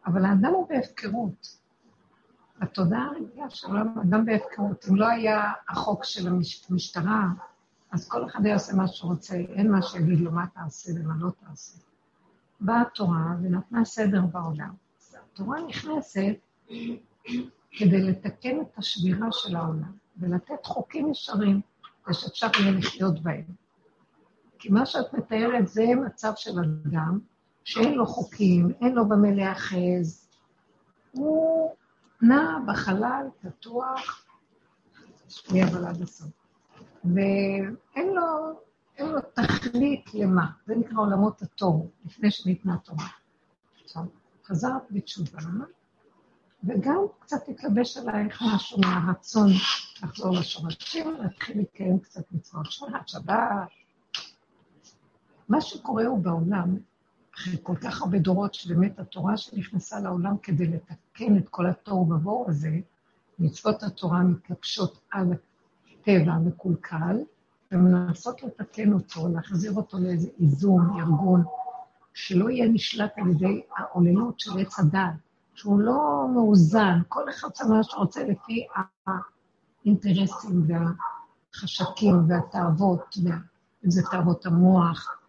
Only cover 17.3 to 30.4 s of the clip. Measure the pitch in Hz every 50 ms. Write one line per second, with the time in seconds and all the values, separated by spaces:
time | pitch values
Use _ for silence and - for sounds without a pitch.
17.3 | 240 247 254 - _ _ _ _ - - 214 180 185 190 190 190 185 - - 202
18.3 | - _ - 247 254 311 311 - _ - 196 - - 202 170 185 185 202 220 226
19.3 | 220 - - 202 180 170 165 160 160 156 151 180 196 - _ _ _ - 180 175
20.3 | 175 180 - - 302 294 - - - 254 - _ - 320 294 311 285 262 - -
21.3 | 233 202 208 202 196 196 - _ _ _ _ - _ _ _ - 175 - - 180
22.3 | - - 233 220 - 208 196 196 196 190 - - - - 190 196 165 156 160 170
23.3 | 147 147 156 165 180 - _ _ _ _ _ _ _ _ _ _ _ _ _ _
24.3 | _ _ _ _ _ _ - 214 196 220 262 269 - 302 247 - - 247 226 -
25.3 | 226 220 226 240 247 240 190 175 - 214 226 233 247 254 277 226 - - - 220
26.3 | 208 - - 214 202 180 170 156 156 156 156 147 170 160 156 165 180 208 - _
27.3 | _ _ _ _ _ _ _ - - 220 226 269 285 262 226 - - - - -
28.3 | - - 208 185 180 175 175 180 - - 233 247 254 240 220 202 214 202 208 202
29.3 | 202 196 196 190 190 - - - 190 180 180 180 180 180 170 160 170 _ _ _
30.3 | _ _